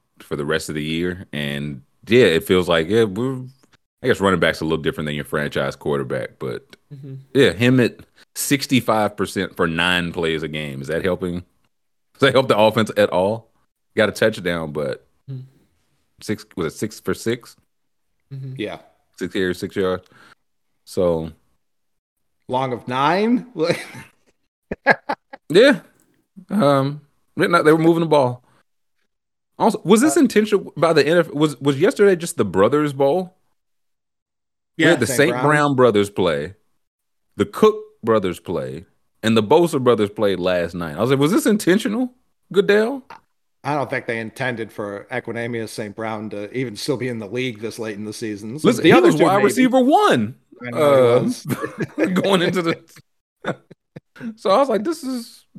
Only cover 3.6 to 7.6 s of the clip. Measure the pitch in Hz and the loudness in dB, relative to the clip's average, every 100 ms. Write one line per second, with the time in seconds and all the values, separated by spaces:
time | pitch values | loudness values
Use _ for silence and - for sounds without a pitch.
3.6 | _ _ _ _ 127 107 98 90 80 - | _ _ _ _ -2 0 2 2 0 0
4.6 | 80 80 78 78 76 73 - 80 73 76 | -4 -2 -4 -6 -8 -8 -6 -6 -4 -4
5.6 | 69 - 78 71 65 65 - - 64 58 | -6 -6 -6 -6 -4 -8 -8 -10 -10 -10
6.6 | - - _ 139 139 135 - 135 117 85 | -14 -20 _ -20 -18 -18 -4 2 2 4